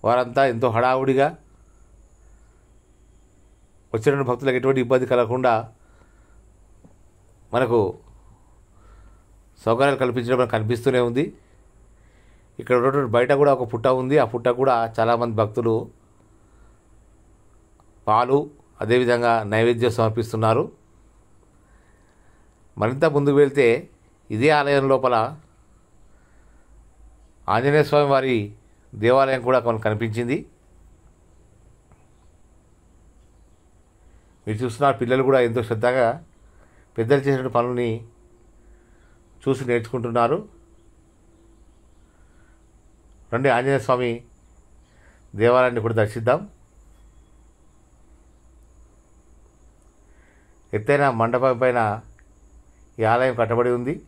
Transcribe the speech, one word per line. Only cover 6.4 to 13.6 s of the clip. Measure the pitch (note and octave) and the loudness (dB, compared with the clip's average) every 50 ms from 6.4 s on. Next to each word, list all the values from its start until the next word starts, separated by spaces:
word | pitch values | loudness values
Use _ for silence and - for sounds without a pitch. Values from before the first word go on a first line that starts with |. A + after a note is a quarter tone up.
| _ _ _ _ - _ - _ _ - - _ _ - _ _ _ _ _ _ - _ - | _ _ _ _ -20 _ -20 _ _ -20 -20 _ _ -20 _ _ _ _ _ _ -16 _ -2
మనకు | A#2+ C3 A2+ A#2+ A#2 G2+ F#2 - - - - - - _ - - _ _ _ - _ _ _ _ - - - - - - - - _ _ _ - _ _ _ _ _ - | -2 0 2 2 0 0 0 -4 -10 -18 -20 -20 -20 _ -20 -20 _ _ _ -20 _ _ _ _ -20 -20 -20 -20 -20 -20 -20 -20 _ _ _ -20 _ _ _ _ _ -2
సౌకర్యాలు | A2 A#2 A#2+ C#3 C#3+ C#3 | -2 0 2 2 0 2
కల్పించడం | A#2+ C3 B2 A#2 B2+ A#2 A#2 B2+ B2 | 0 -2 -2 -2 -4 -2 -2 0 0
మనకు | B2+ A#2+ | 0 0
కనిపిస్తూనే | A#2 A2 A2 G#2+ B2 A2+ A#2 C#3 B2+ B2 | 0 -4 -2 -2 -4 -2 -2 0 0 2
ఉంది. | B2 A#2+ A#2 C3 D#3+ G#3 - - _ _ _ _ _ _ _ _ - _ _ _ _ _ _ _ _ _ _ _ _ _ _ - | 0 0 0 -2 -4 -4 -6 -18 _ _ _ _ _ _ _ _ -20 _ _ _ _ _ _ _ _ _ _ _ _ _ _ -18
ఇక్కడ | A#2 - B2 | -4 0 0
ఉన్నటువంటి | B2 A#2+ C3+ C3+ D3 C3+ A#2 | 2 2 2 0 0 -2 0
బయట | G#2+ A#2+ B2 B2+ | 2 0 2 2
కూడా | C#3+ C#3 D3 C#3+ C#3 | 2 4 4 4 4
ఒక | B2+ | 2